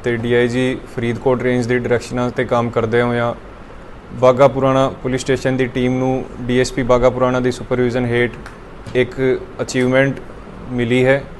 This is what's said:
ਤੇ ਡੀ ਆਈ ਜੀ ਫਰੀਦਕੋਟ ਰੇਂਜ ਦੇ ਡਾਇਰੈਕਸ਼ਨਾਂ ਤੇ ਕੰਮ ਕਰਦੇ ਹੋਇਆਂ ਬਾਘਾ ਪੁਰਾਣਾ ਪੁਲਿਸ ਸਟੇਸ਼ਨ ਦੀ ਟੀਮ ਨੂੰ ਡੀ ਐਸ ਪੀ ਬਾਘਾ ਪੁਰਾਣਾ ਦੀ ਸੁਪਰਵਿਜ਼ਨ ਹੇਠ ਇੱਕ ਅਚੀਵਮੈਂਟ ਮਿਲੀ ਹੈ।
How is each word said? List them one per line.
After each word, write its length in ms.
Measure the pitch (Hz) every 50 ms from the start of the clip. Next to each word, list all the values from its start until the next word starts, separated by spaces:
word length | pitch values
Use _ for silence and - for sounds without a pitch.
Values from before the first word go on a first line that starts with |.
| -
ਤੇ 120 | 123 117
ਡੀ 180 | 117 113 120 120
ਆਈ 140 | 120 123 123
ਜੀ 300 | 117 127 127 127 127 - - - -
ਫਰੀਦਕੋਟ 460 | 127 117 120 120 117 - 139 127 120
ਰੇਂਜ 240 | 117 127 123 123 120
ਦੇ 120 | 113 123 127
ਡਾਇਰੈਕਸ਼ਨਾਂ 520 | 120 113 120 117 - - 117 123 123 123
ਤੇ 140 | 113 - 127
ਕੰਮ 260 | - 123 120 117 117
ਕਰਦੇ 320 | - 120 113 113 117 120
ਹੋਇਆਂ 320 | 120 120 120 120 117 120 117 - - - - - - - - - - - - - - -
ਬਾਘਾ 360 | - 120 123 127 131 120 139 135
ਪੁਰਾਣਾ 440 | 123 135 131 135 131 135 135 131 92 -
ਪੁਲਿਸ 180 | - 131 127 131
ਸਟੇਸ਼ਨ 360 | - - 131 123 - 135 131
ਦੀ 100 | 127 131
ਟੀਮ 320 | 123 - 135 123 127 127 127
ਨੂੰ 260 | 131 131 131 131 - - - -
ਡੀ 200 | 123 120 123 127
ਐਸ 120 | 127 127
ਪੀ 100 | - 139
ਬਾਘਾ 280 | 127 117 123 123 120 127
ਪੁਰਾਣਾ 300 | 113 123 127 127 127 127
ਦੀ 120 | 123 127
ਸੁਪਰਵਿਜ਼ਨ 540 | 123 - 117 - 127 123 123 123 117 127 123
ਹੇਠ 240 | 120 117 120 120 117 - - - - - - - - - - - - -
ਇੱਕ 440 | 127 127 127 - - 131 131 127 - - - - -
ਅਚੀਵਮੈਂਟ 540 | 123 - - 131 123 127 127 131 139 139 127 - - - - - - - - - - -
ਮਿਲੀ 340 | 127 123 120 117 123 127 127
ਹੈ। 200 | 131 139 139 - - -